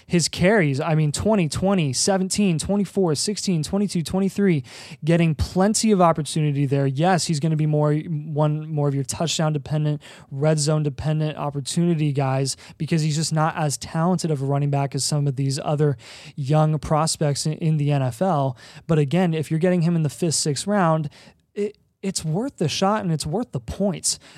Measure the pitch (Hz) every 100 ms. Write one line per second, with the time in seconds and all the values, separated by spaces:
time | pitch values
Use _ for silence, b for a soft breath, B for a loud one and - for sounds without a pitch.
0 | B 175 143 - 180 220 151 135 160 156
1 | 151 - 208 214 160 - 185 196 147 123
2 | - 190 190 - 202 156 - 202 185 202
3 | 175 143 - 202 - 170 143 196 208 175
4 | 147 190 196 - 202 156 - B B 156
5 | 151 170 165 147 - 180 196 214 220 196
6 | 170 160 143 165 151 139 139 139 139 135
7 | 175 175 - 151 160 156 156 151 151 151
8 | 175 151 156 147 151 151 156 151 143 139
9 | 131 - 160 - 156 151 - 151 151 151
10 | B B B 135 151 156 143 156 147 127
11 | 156 156 151 - 147 139 127 170 175 165
12 | 151 139 135 135 139 - B B 156 165
13 | 156 147 156 160 156 175 151 - - 165
14 | 170 180 165 143 139 143 143 139 139 139
15 | - 151 143 131 135 131 - 147 151 135
16 | B B 151 - 131 156 156 151 - 156
17 | 156 - 147 139 160 151 160 156 147 143
18 | 131 - 190 151 135 127 B B - 156
19 | 139 170 180 160 143 160 185 180 165 170
20 | 156 - 170 - 160 135 196 208 165 160
21 | 156 B B B _ - 208 - _ _
22 | 190 - 160 165 277 - 151 - 196 214
23 | 190 156 151 180 247 135 - - 202 160
24 | - - B